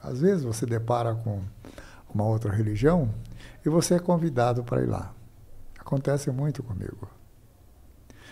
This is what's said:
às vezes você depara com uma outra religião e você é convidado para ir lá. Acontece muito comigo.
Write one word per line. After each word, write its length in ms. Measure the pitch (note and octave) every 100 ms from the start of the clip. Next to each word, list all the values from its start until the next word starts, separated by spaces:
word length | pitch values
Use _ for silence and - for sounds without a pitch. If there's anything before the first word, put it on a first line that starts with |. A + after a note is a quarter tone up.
às 200 | C#3 B2+
vezes 220 | F3+ F#3+
você 240 | B2 A2 B2
depara 480 | A#2 A#2 A#2+ A#2 A2+
com 260 | A2+ G2+ F#2 - - - - - -
uma 100 | G#2 G#2+
outra 280 | A2 A2
religião 580 | G2+ G#2+ G#2 C#3+ F3 A2+ - - - - - D3+
e 40 |
você 260 | E3 - F3
é 40 |
convidado 640 | F3+ F3 E3 B2 A#2+ B2
para 200 | A#2 B2+
ir 20 | A#2+
lá. 240 | G#2 - - - - - - - -
Acontece 500 | - C#3 C#3 C#3 C#3+
muito 320 | B2+ D3 C3+
comigo. 480 | A#2 F#2+ G2 - G2 - - - - - - - - - - - -